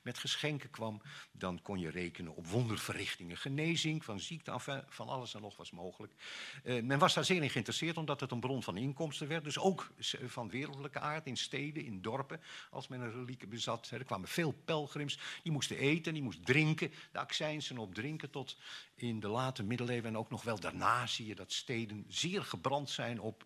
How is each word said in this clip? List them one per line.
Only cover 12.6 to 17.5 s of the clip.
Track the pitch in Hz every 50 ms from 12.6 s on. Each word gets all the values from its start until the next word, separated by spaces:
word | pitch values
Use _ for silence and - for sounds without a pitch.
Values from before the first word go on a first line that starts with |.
| - -
als | - 135 131 -
men | 131 127
een | 123 117 107
relieken | 127 127 120 127 - - 95
bezat. | 117 113 - 123 113 117 - -
Hè, | 120 120
er | 135
kwamen | - 110 95 90 -
veel | - 175 170 147 - - -
pelgrims, | - 160 151 147 143 - 151 147 143 - - - - - - -
die | 165 151
moesten | 135 - - 104 -
eten, | 131 139 156 170 165 170 160
die | 151 139
moesten | 113 85 - 90
drinken. | - 131 151 156 156 156 156 170 143 - - - - -
De | 147
accijnsen | 131 - - - 160 151